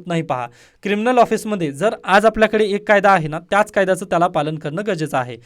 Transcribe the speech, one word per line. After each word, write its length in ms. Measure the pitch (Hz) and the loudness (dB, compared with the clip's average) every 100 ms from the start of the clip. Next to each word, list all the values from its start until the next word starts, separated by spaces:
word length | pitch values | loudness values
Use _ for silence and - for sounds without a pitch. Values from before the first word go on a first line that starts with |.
| 175 | -4
नाही. 140 | 170 | -4
पहा, 260 | 160 127 123 - _ _ | -4 -6 -8 -14 _ _
क्रिमिनल 340 | 196 208 226 247 | -4 -2 2 4
ऑफिसमध्ये 540 | 220 220 220 208 160 | 4 0 -4 -4 -6
जर 240 | 139 202 240 | -2 -4 -4
आज 220 | - 196 220 | 2 4 4
आपल्याकडे 400 | 220 220 214 208 | 2 2 2 0
एक 220 | 202 208 | -2 2
कायदा 240 | 208 196 | 4 4
आहे 160 | 190 156 | 4 0
ना, 120 | 151 | -8
त्याच 320 | 165 202 214 | -2 0 2
कायद्याचं 340 | 208 185 185 202 | 2 2 0 0
त्याला 220 | 175 180 | 0 2
पालन 280 | 175 147 156 | 0 -4 -4
करणं 260 | 156 160 214 | -8 -6 -4
गरजेचं 300 | 175 156 139 | -4 -2 -4
आहे. 200 | 123 120 | -4 -10